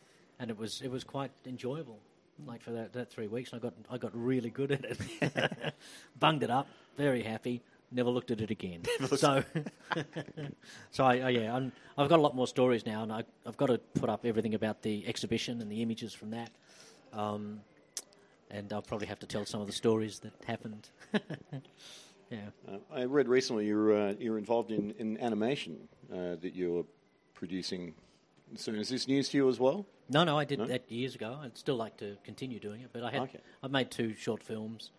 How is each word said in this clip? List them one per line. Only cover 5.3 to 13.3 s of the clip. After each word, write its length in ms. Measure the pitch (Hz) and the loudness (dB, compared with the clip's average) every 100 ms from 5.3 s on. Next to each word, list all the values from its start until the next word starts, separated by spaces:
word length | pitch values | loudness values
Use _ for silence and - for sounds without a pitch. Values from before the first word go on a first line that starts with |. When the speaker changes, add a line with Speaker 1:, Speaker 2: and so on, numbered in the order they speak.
| - - - 151 - - - | 2 0 0 -6 -8 -12 -20
Speaker 1:
<laughs> 240 | - 123 | -18 2
Bunged 240 | 156 151 | 4 4
it 80 | 113 | 2
up, 160 | 123 143 - - - | 0 0 -8 -14 0
very 280 | 143 123 | 2 2
happy. 400 | 110 110 123 123 - _ - | 0 -4 -4 -6 -8 _ -6
Never 180 | 123 123 | 0 2
looked 220 | 123 - | 2 0
at 100 | 110 | -2
it 80 | 110 | -2
again. 300 | 107 92 85 85 | -2 -6 -6 -2
Speaker 2:
<laughs> 80 | 480 | 0
Never 120 | 131 139 | 2 4
looked 60 | |
Speaker 1:
So, 220 | 147 139 - 165 147 - - | 6 4 2 -4 -6 -10 -6
<laughs> 100 | 170 147 165 - - 143 - - - - | -4 -4 -8 -10 -10 -12 -12 -18 -20 -6
so 140 | - 131 | 4 6
I, 120 | 123 | 6
I, 100 | 131 | 4
yeah, 260 | 123 110 127 | 2 2 -2
I'm, 160 | 131 - - - | -4 -8 -8 0
I've 120 | 143 | 6
got 100 | 165 | 8
a 20 | |
lot 140 | 147 127 | 8 4
more 120 | 123 | 0
stories 380 | - 127 117 107 | 4 4 4 0
now, 180 | 107 | -4
and 80 | 110 | -4
I, 100 | 110 110 | -6 -8